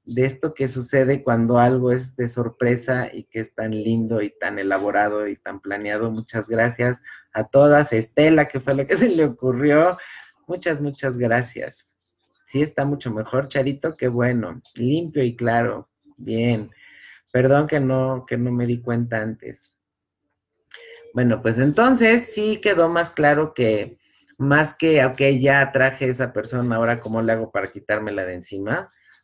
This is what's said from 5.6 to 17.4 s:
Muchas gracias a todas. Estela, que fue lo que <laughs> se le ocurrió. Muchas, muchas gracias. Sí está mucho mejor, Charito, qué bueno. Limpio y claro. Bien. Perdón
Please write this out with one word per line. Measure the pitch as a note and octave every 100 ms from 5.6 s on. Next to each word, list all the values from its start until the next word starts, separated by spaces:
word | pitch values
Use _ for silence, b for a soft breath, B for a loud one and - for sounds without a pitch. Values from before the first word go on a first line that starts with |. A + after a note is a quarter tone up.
| G2 G2+ G#2 G#2+ A2+
Muchas | A2 A2+ A#2 G#2+
gracias | A2+ A#2+ A#2+ B2 B2 B B B
a | A2
todas. | A2 C#3 D3 D3 C#3+
Estela, | A2 - - D#3 D#3 D3
que | C3+
fue | C#3
lo | C#3 C3+
que | F3+
<laughs> |
se | A3+
le | E3 D3
ocurrió. | - B2+ B2 D3 D3 F3 F3+ B B B _ -
Muchas, | F3+ F3+ C#3+
muchas | C#3+ C#3 C3+ B2
gracias. | A#2+ A#2+ A#2+ - - - _ _ _ _ _ _ _
Sí | C3+
está | D3+ D3 C#3
mucho | C#3+ B2
mejor, | G#2+ A2+ B2+ C3+
Charito, | C#3+ C3+ C#3 D#3+ -
qué | B2+
bueno. | A#2+ B2 A#2+ F2+ E2 - -
Limpio | B2 D#3 E3+ D3+
y | B2 A#2+
claro. | A#2+ A#2 A#2 G#2 - _ _ _
Bien. | A2+ A2+ A#2+ A2 G#2 B B B B B _
Perdón | B2+